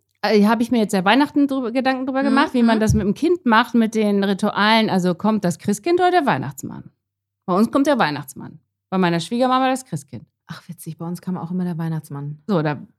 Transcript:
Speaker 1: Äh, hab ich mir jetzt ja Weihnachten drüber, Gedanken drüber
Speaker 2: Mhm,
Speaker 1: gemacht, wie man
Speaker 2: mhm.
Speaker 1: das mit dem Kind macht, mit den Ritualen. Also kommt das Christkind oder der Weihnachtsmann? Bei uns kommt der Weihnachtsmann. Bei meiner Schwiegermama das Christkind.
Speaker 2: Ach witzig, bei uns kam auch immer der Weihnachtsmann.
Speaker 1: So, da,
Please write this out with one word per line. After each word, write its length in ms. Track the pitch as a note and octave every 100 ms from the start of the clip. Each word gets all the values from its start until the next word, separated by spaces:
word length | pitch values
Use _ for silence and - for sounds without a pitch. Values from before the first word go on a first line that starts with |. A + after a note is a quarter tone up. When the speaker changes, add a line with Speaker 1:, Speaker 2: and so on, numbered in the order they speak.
| _ _
Speaker 1:
Äh, 240 | G#3 G#3+
hab 160 | G#3 A3+
ich 80 | A#3
mir 60 | A#3+
jetzt 160 | G#3
ja 100 | F#3+
Weihnachten 440 | F#3+ B3+ C#4+ D4 C#4
drüber, 240 | C4+ B3
Gedanken 340 | C4 C4 C4
drüber 160 | C4 C4
Speaker 2:
Mhm, 60 | C#4
Speaker 1:
gemacht, 260 | C4+ D#4
wie 80 | B3
man 140 | A3+ A3
Speaker 2:
mhm. 40 |
Speaker 1:
das 120 | G#3+
mit 80 | G#3+
dem 100 | G3
Kind 300 | G3 E4 F4
macht, 280 | A#3+ A3 A#3+
mit 220 | A#3 A3+
den 280 | A3 G#3 G3+
Ritualen. 680 | G3 G3 G#3 - G#3+ A3+ G#3
Also 240 | F#3 F3+
kommt 280 | F3 G#3+ G#3+
das 140 | F3 -
Christkind 400 | - G3+ E4+ F4+
oder 120 | F4+
der 140 | F4+
Weihnachtsmann? 680 | C4 C3+ B2+ - - - - _ _ _ _ _ -
Bei 60 |
uns 160 | F3+ A3+
kommt 160 | C#4 C#4+
der 100 | B3
Weihnachtsmann. 600 | D3+ C#3 C#3 - - - _ _ _
Bei 80 | F#3+
meiner 200 | F3 E3+
Schwiegermama 520 | E3 A#3+ B3+ B3+ C4
das 140 | C4
Christkind. 400 | - D3+ - A#2+ - _
Speaker 2:
Ach 160 | - - -
witzig, 300 | D#3 D#3+ D#3
bei 60 | E3+
uns 120 | F3
kam 160 | F#3
auch 140 | F3+ E3
immer 140 | F3+
der 160 | F3+ E3
Weihnachtsmann. 640 | E3 D#3 - C#3+ C#3+ D3+
Speaker 1:
So, 160 | - F3
da, 160 | D3+ C#3 -